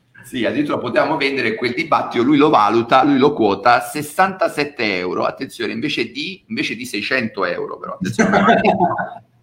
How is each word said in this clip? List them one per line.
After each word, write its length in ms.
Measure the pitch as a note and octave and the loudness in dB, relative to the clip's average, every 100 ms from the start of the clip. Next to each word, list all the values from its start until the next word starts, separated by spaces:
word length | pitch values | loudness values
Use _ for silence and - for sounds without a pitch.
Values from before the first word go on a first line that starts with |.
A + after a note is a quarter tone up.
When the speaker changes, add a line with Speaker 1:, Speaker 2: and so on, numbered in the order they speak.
| _ - | _ -20
Speaker 1:
"Sì, 220 | - C3 G#2 | -12 -4 -2
addirittura 320 | B2 D3 C3 | -2 -2 -2
potevamo 400 | B2 D3+ C#3+ D#3 | -2 0 0 0
vendere 380 | C#3 C3 A2+ A2 | -2 -2 -2 -2
quel 180 | B2 | -4
dibattito, 500 | C#3+ D#3+ A#2 - A#2+ | -2 0 0 0 0
lui 140 | B2 D3 | 4 6
lo 120 | C#3+ | 6
valuta, 540 | G#2 G#2 A#2 A2+ C3 | 6 4 2 4 4
lui 140 | D3+ C3+ | 4 4
lo 160 | C#3+ | 4
quota 480 | A#2+ G#2+ G2 G#2+ B2 | 4 2 2 4 2
sessantasette 1160 | - D3+ D3 - G3 F#3 E3 D3 D3 - A2 F#2 | 2 -8 -8 0 0 0 -2 -2 -4 -2 -2 -2
euro, 280 | F2+ F2+ B2+ | -2 -2 -4
attenzione, 480 | - C3 - G#2 | -4 -12 -6 -6
invece 380 | A2 D3 C3+ A2+ | -4 -6 -4 -6
di, 320 | A#2+ F3 F#3+ - | -6 -10 -12 -10
invece 280 | A#2 A2+ A2+ | -6 -6 -6
di 100 | B2 | -8
seicento 580 | G#2 G#2 C3 A2 G2 F2+ | -8 -4 -2 -4 -4 -4
euro, 320 | E2+ F#2 - | -4 -8 -10
però, 160 | - | -12
attenzione." 680 | - F#3 - A3 G3 - - | -8 -6 0 2 2 4 4
Speaker 2:
<laughs> 720 | - - - - - - _ _ | 2 2 0 -2 -8 -12 _ _